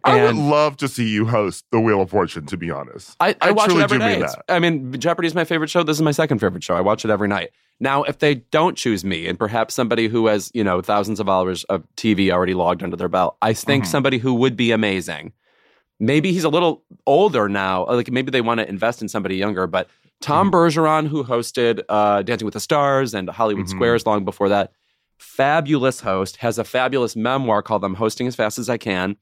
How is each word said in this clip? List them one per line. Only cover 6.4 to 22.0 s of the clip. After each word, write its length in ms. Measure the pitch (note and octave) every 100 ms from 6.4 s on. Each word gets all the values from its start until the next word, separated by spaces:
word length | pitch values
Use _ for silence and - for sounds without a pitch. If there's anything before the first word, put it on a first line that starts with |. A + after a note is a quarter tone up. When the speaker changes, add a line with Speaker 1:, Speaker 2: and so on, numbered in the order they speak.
Speaker 2:
favorite 240 | G2 F2+
show. 100 | -
I 60 | F2
watch 240 | F#2+ A2
it 60 | A2
every 160 | G2+ G2+
night. 220 | G2+ F2 _ _ _
Now, 240 | C3+ C#3
if 160 | C#3+ -
they 180 | D3+ C3
don't 400 | _ D#3 F3 -
choose 280 | B2+ G2+
me, 240 | F#2+ E2 E2+
and 100 | F2+
perhaps 360 | A2 A2+ A2+
somebody 340 | - A#2 A#2 A2+
who 180 | A#2 A2
has, 240 | G#2+ -
you 100 | A#2
know, 160 | G2+ F2+
thousands 400 | F2+ G#2 G2+ G#2
of 80 | G2
hours 340 | F#2+ F#2 F2+
of 200 | - F#2+ - -
T 180 | A2+
V 180 | G2 F#2+
already 220 | F2+ F2+
logged 280 | F2+ E2+ F2
under 140 | F2+ F2
their 120 | F2+
belt, 280 | F#2 F2 -
I 100 | A2
think 320 | A2 - C#3
Speaker 1:
Mm-hmm. 60 | F#2+
Speaker 2:
somebody 260 | D3 C3+ C3
who 160 | C3
would 220 | A#2+ C3 A2+
be 160 | A#2
amazing. 600 | A2+ G#2 F#2+ E2+ D2+ E2+ _ _ _ _ _ _ _
Maybe 320 | A2 D3+ F#3+
he's 100 | F3+
a 40 | F3
little 340 | D#3+ F3 - _ - -
older 420 | C#3+ G#3 C#3 G#2
now. 380 | G2+ F#2+ F#2 F2+
Like, 240 | B2 B2
maybe 220 | B2+ C3
they 80 | B2+
wanna 240 | A2+ A2+
invest 380 | G#2+ G2 A2 A#2+
in 60 | G#2
somebody 280 | G#2+ F#2 F#2+
younger. 320 | G2+ F#2 F2+
But 200 | F2+ F2+ _ _ _
Tom 300 | - D3+ G3
Speaker 1:
Mm-hmm. 300 | F3+ E3+ D#3
Speaker 2:
Bergeron, 260 | D#3 D#3 D#3
who 160 | D3+
hosted, 580 | A#2+ A#2+ A#2 - A#2+ G#2 -
uh, 340 | G#2+